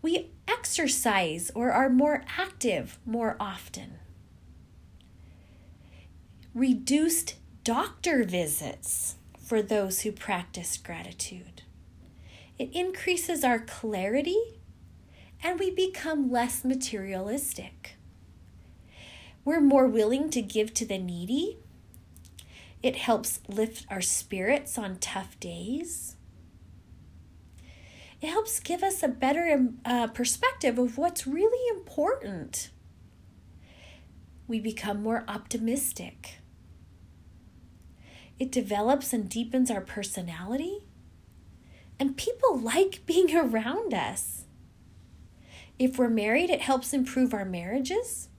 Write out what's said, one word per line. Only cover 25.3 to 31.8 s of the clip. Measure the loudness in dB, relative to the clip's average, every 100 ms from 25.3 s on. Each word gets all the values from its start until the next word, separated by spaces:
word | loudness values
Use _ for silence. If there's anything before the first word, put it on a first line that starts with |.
| -12
days. | -12 -10 -6 -6 -6 -10 -12 -16 -20 -20 -20 -20 -20 -20 -20 -20 -20 -20 -20 -20 -20 -20 -20 -20 -20 -20 -20 -10
It | -2
helps | 0 0 -4
give | -2 0
us | 0 2
a | 0
better, | 2 2 2 4
um, | 4 4 0
uh, | -2 0 0
perspective | 0 -2 2 0 2 0 2
of | 0 2
what's | -2 0 -4
really | 2 4 4 0
important. | -2